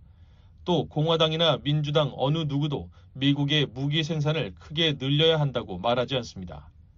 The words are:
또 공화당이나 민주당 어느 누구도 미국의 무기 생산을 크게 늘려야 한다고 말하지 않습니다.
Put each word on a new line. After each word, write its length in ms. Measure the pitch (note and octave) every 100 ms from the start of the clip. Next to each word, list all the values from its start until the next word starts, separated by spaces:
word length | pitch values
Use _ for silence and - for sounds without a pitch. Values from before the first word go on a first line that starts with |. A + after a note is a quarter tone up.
| - - - - - - -
또 240 | E3+ -
공화당이나 720 | D3+ D#3 E3 D#3+ D#3+ E3 B2
민주당 480 | B2 D3+ D3 D3+ C3+ G2+
어느 220 | C3 D#3+
누구도 500 | D#3 C#3 D3+ B2+ F2 - -
미국의 540 | B2+ C#3 C#3+ C#3+ D3+ C3+
무기 360 | A#2+ C#3+ D#3
생산을 500 | D#3 D#3+ D3 C3 G#2 F2+
크게 420 | - D#3 E3 C#3+
늘려야 420 | B2+ D3 D#3+ D#3+
한다고 380 | C#3+ B2 G2+ F2+
말하지 400 | A2 B2 A#2+ C3
않습니다. 540 | A#2 F#2+ F2+ D2 - - -